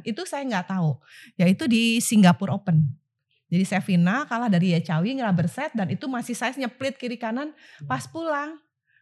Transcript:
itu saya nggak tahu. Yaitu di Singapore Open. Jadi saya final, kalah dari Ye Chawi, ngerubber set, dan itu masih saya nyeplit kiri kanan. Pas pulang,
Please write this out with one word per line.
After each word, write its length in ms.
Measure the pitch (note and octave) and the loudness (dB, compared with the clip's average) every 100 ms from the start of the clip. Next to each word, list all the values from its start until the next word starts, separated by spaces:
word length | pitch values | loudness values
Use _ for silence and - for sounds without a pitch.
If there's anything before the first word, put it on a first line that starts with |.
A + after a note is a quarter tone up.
itu 180 | A#3 A3 | -4 -8
saya 180 | F#4 C#4+ | -8 -6
nggak 280 | C4+ G3 - | -4 -4 -4
tahu. 240 | F#3+ D#3+ C3 _ - - - | -2 -2 -2 _ -20 -14 0
Yaitu 300 | F3 G3 D#4 | 2 2 2
di 320 | A3+ A#3 A#3 | 4 4 2
Singapore 560 | - G#3+ F3+ - G3 | 2 6 6 6 0
Open. 320 | G3 - D#3 D3+ - _ _ _ _ _ | -4 2 2 2 -4 _ _ _ _ _
Jadi 180 | F3 F#3+ | 0 0
saya 160 | F#3+ | -2
final, 420 | G3+ F3 F3 B3+ | 0 2 2 0
kalah 220 | D4 A#3 A#3+ | -4 -4 0
dari 240 | F3 F#3 | 2 2
Ye 100 | E3+ | 0
Chawi, 360 | E3+ D#3 G3+ C4+ | 0 0 0 0
ngerubber 320 | A3+ F3 E3+ | 0 2 0
set, 260 | - D#4 | -2 -6
dan 160 | A3+ F#3 | -4 -4
itu 160 | F#3+ D4 | -4 -4
masih 280 | B3 A#3+ | -6 -6
saya 200 | A#3 A#3+ | -4 -4
nyeplit 420 | C4+ A#3+ - C4+ C4 | -4 -6 -4 -6 -6
kiri 220 | B3 A#3+ | -8 -6
kanan. 320 | A3+ B3 D4+ - - - | -6 -6 -8 -12 -20 -16
Pas 220 | C#3+ C4 - | -8 -8 -8
pulang, 520 | D#4+ E4 C#4+ D4 D#4+ _ _ _ _ | -8 -4 -4 -6 -12 _ _ _ _